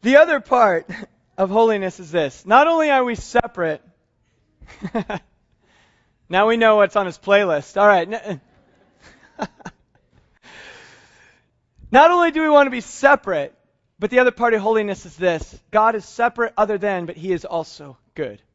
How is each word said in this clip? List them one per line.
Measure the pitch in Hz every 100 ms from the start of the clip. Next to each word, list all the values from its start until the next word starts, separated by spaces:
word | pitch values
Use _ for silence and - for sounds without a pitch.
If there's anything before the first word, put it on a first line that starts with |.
The | 220 277
other | 330 294
part | - 247 220 170 - 190 214 _ _ -
of | 190
holiness | 208 226 208 190 -
is | 170
this. | 170 143 - 185
Not | 233 311
only | 330 311
are | 269
we | 247 226
separate, | - 240 233 - 165 151 _ _ _ _ _ _ _ _ - - -
<laughs> | 233 - 202 _ _ _ _ _ _ _ _ _ _ _
now | 180 214
we | 226
know | 226 214
what's | 196
on | 208 190
his | 160
playlist. | - 202 196 151 139 196
All | 208
right. | 190 170
<laughs> | 220 190 156 _ _ _ _ _ _ _ _ _ - - _ - _ _ _ _ _ _ _ _ - - - - _ _ _ _ _ _ _ _ _ -
Not | 240 320
only | 349 339
do | 311
we | 320
want | 294 277
to |
be | 247
separate, | - - 277 285 - 165 139 _ _ _ _ _
but | 202
the | 247
other | 254
part | 240 233
of | 226
holiness | 202 220 208 190 175
is | 156
this. | 180 165 - - _
God | 214 220 220
is |
separate, | - - 233 240 226 -
other | 208 208
than, | 202 185 170
but | 165
he | 180
is | 175
also | - 170 156 - 147 127 _
good. | - 135 104 _